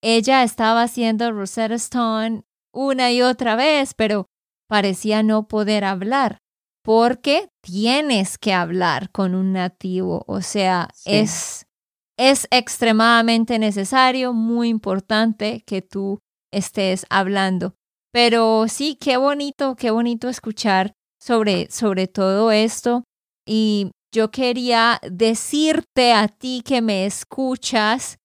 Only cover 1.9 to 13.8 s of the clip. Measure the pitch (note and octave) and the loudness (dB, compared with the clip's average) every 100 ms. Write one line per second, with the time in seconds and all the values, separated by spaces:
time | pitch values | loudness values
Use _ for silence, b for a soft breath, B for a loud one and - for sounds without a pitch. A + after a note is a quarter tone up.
1.9 | B3 A3+ A3 A3 A3 - _ _ - C#4 | -2 -2 -2 -4 -6 -12 _ _ -6 -2
2.9 | C4 B3 A#3+ B3 B3+ A#3 A3 C#4+ D4+ C#4 | 0 0 2 2 2 0 2 2 2 0
3.9 | - A3 G#3 F#3 _ _ _ _ G#3+ G3 | -2 -2 0 -4 _ _ _ _ 0 0
4.9 | F#3 G#3+ G#3+ G#3+ G#3+ G#3+ G#3+ G#3 G#3+ G3+ | -2 0 2 2 0 0 -2 0 0 0
5.9 | F#3+ G3 C4+ B3+ - _ _ _ _ - | -4 -2 0 -2 -4 _ _ _ _ 2
6.9 | A3 A#3 B3 - D4+ G#4 _ - F3+ A3 | 4 4 2 0 0 -2 _ -10 -2 0
7.9 | C4+ D4+ A3+ F#3+ - G#3+ F#3 E3+ F3+ F3 | 0 2 0 0 -4 -2 0 0 -2 0
8.9 | C3+ F#3 - F#3+ F#3 F#3+ F#3+ F3+ _ F#3 | -2 -4 -2 -2 0 -2 -2 -4 _ -6
9.9 | F#3 F#3 E3+ - G3 F3 G#3 F#3 F3+ - | -4 -4 -6 -6 -8 -4 -2 0 0 -4
10.9 | - - G3+ G#3+ - - - - _ _ | -10 -2 0 0 -4 -10 -12 -20 _ _
11.9 | _ _ - B3+ C4+ - B3+ A#3+ - A3+ | _ _ 0 2 2 2 0 0 -2 2
12.9 | A3 A3+ A#3 A3+ A3+ A3+ A#3 A3 G3 | 4 4 4 4 2 2 0 0 -2